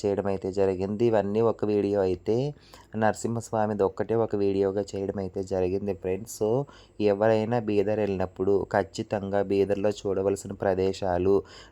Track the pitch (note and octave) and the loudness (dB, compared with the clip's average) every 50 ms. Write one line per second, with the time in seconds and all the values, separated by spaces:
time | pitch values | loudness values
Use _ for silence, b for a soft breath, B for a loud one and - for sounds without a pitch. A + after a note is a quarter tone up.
0 | - G#2 G2+ G2 F#2+ G2 G2 F#2 - G2 F#2 G2+ G2 G2 F#2+ F2+ F#2+ G2 G#2+ G2+ | 0 0 0 0 0 -2 -2 -2 -4 -4 0 0 2 2 2 0 -2 -4 -2 0
1 | A#2+ A#2+ A2 G#2+ G2 G2+ G2+ A2 A#2 A2+ G#2 - - G#2+ G#2 G#2 G2 G2+ G2+ G2+ | 2 2 4 2 2 2 0 2 2 2 0 0 -2 0 2 2 2 2 2 2
2 | F#2+ F#2+ F#2 F2+ - - G#2+ A#2+ C3+ D3 C#3+ B B B B B B B - A2 | 2 2 0 -2 -2 -2 0 0 0 -2 -6 B B B B B B B -4 0
3 | A2 G#2+ G#2 - - A2+ A#2 A#2 A2+ - - A2 G#2+ G#2+ G#2+ G2+ G2 F#2+ - - | 0 0 0 0 -4 -4 -4 -4 -6 -4 -2 0 0 0 2 2 2 0 0 -2
4 | G#2+ G2 A2 A#2 A2+ G#2+ - G#2 G2+ G2 G2 G2 G2 G2 F#2+ G#2 G2+ G2 - G2 | -4 -2 0 0 0 0 0 0 0 0 2 2 0 0 0 -2 -4 -4 -6 -6
5 | G2 F#2+ G2 G2+ G2 F#2 F2+ G2+ G2 F#2 G2 F#2 F#2 F2+ F#2 G2 G2+ G2+ G2 F2 | -6 -4 -4 -4 -6 -6 -6 -8 -6 -4 -2 0 0 0 0 -2 -2 -4 -6 -4
6 | - F#2 F#2 F#2+ A2+ - - - A2 G#2+ A2+ C3 C#3+ B B B B B B - | -4 -4 -4 -4 -6 -12 -6 -4 -2 0 0 0 -2 B B B B B B 0
7 | G#2 G#2 G2+ G2 G#2+ A2+ A2 A2 A2 A2 A#2+ A#2+ A2 G#2+ G#2 G2+ G2 G2+ G#2+ G#2+ | 2 2 4 4 4 4 4 4 2 0 -2 -2 -2 0 0 2 2 2 0 0
8 | G#2+ G2 G2 F#2 F#2 F2+ - - F#2 F#2+ G2+ F#2+ F2 - - G#2 F#2+ F2+ - - | 0 -2 -2 -2 -4 -4 -4 -2 0 2 2 2 2 0 0 0 0 0 -4 -8
9 | A2 - - G#2 F#2+ G2 G2 G2+ G2+ F#2+ G2+ G2 G2 F#2+ G2+ G2 G2 G#2+ G2+ - | -6 -4 -4 -4 -4 -2 0 0 0 2 2 2 2 2 2 0 0 -2 -2 -2
10 | - G2+ F#2+ F#2+ F#2+ G2 G2 G2 - G2+ G2 - - G2+ F#2+ F2+ F#2+ F#2+ F#2+ - | -4 -4 -2 0 0 0 -2 -2 -4 -10 -8 -2 0 0 2 2 2 0 0 -2
11 | - F#2+ F2+ F2 F2+ F#2+ G2 G2 B B B B B B | -2 -2 0 0 2 4 4 2 B B B B B B